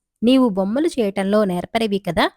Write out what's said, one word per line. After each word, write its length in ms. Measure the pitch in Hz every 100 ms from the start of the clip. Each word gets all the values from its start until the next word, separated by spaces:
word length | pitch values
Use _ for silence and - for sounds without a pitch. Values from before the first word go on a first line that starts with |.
| _ -
నీవు 260 | 226 262 247
బొమ్మలు 380 | 190 196 233 330
చేయటంలో 580 | 294 208 196 190 208
నేర్పరివి 540 | 202 175 - 226 226 196
కదా, 320 | 185 165 311